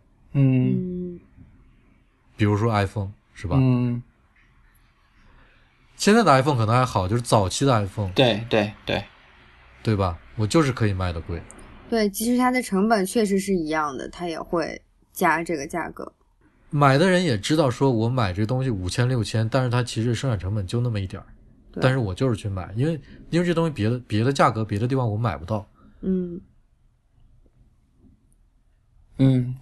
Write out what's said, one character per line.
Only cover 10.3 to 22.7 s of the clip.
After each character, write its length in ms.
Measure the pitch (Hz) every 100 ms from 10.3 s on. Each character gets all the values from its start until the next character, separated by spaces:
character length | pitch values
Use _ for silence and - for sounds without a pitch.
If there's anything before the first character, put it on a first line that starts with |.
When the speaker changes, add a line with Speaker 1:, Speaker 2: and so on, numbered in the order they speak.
| -
Speaker 3:
我 100 | 107
就 160 | 170
是 100 | 139
可 140 | 120 107
以 60 |
卖 200 | 92 90
得 80 | 85
贵。 220 | - 85 - - - - -
Speaker 2:
对， 180 | 233 208
其 160 | 196
实 140 | 226 247
它 120 | 254
的 120 | 254
成 260 | 240 190 214
本 160 | 220
确 220 | 196 240 214
实 120 | 196
是 160 | 196
一 120 | 185 151
样 280 | 156 151 131
的， 120 | -
它 180 | - 175
也 140 | 156
会 400 | - 170 151 - _ _ _
加 300 | - 175 156
这 140 | 170 160
个 100 | 135
价 240 | 170 156
格。 200 | - - - _ _ _ _ _
Speaker 3:
买 260 | 147 143 135
的 140 | 190
人 120 | 180
也 140 | 180 107
知 180 | - 156
道 120 | 139
说 220 | 113 139
我 180 | 117 117
买 240 | 127 101
这 140 | 90 107
东 180 | 131
西 60 | 131
五 180 | 101 90
千 180 | - 123
六 160 | 127
千， 240 | 104 113 110
但 140 | 135
是 60 | 127
它 140 | 123
其 200 | 120 113
实 120 | 120
生 160 | 110 139
产 80 | 101
成 160 | 92
本 120 | 107 92
就 140 | 120
那 80 | 123
么 100 | 104
一 80 | 92
点 140 | 90
儿， 60 | - - - - -
Speaker 2:
对。 100 | -
Speaker 3:
但 100 | 131
是 60 | 131
我 160 | 104
就 160 | 90 131
是 60 | 107
去 120 | 107
买， 240 | 95 85